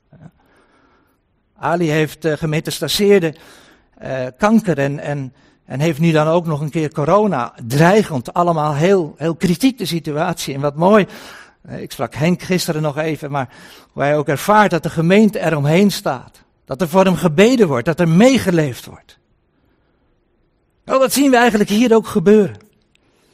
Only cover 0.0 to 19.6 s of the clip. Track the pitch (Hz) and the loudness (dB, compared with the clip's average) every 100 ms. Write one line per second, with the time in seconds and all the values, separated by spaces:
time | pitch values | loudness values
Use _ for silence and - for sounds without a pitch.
0 | _ _ - _ _ _ _ _ _ _ | _ _ -20 _ _ _ _ _ _ _
1 | _ _ _ _ _ _ 139 170 165 156 | _ _ _ _ _ _ -4 -2 0 0
2 | 151 - 165 147 165 151 160 - 165 - | -2 -4 -4 -2 -2 -4 -6 -6 -6 0
3 | 202 202 165 - - - _ _ _ _ | 4 4 2 -6 -20 -20 _ _ _ _
4 | 135 131 127 - 208 226 175 143 139 143 | -10 -8 -8 -2 2 2 2 -2 -2 -4
5 | 151 143 131 - _ _ - 131 165 143 | -8 -8 -8 -14 _ _ -12 -4 -2 0
6 | 165 156 156 170 165 147 151 165 147 - | 0 2 2 0 -2 -6 -6 -6 -6 -4
7 | 147 196 214 139 117 - 120 139 165 214 | 0 2 2 -2 -6 -10 -4 2 4 4
8 | 180 156 - 175 175 160 151 143 175 196 | 2 -4 -6 -2 0 0 -2 0 2 2
9 | 147 - 156 143 190 170 269 - 175 165 | 0 -6 -6 -4 -2 0 0 -2 -6 -6
10 | 156 147 175 - - 139 143 139 180 214 | -6 -4 -4 -6 -8 -4 -4 0 4 4
11 | 180 - - - - _ - 127 - - | 2 -6 -20 -20 -20 _ -16 -14 -14 -10
12 | 120 113 156 175 - 180 - 156 156 139 | -8 -4 -2 -2 -2 -4 -4 -4 -4 -4
13 | 160 147 143 143 123 - - - _ - | -6 -6 -6 -6 -8 -10 -20 -20 _ -4
14 | 139 151 147 139 - 214 202 170 165 165 | -2 0 -2 -2 2 4 4 0 -4 -2
15 | 165 196 214 214 175 156 139 165 202 - | 2 4 4 0 -4 -2 0 2 2 0
16 | 165 127 113 _ _ _ - 143 170 190 | -6 -8 -10 _ _ _ -12 -6 -2 2
17 | 190 175 175 147 220 254 180 123 123 160 | 2 2 0 2 2 4 2 0 -2 -2
18 | 170 165 254 247 185 170 147 113 - - | 2 4 4 4 0 -2 -2 -6 -16 -20
19 | _ _ _ _ _ _ | _ _ _ _ _ _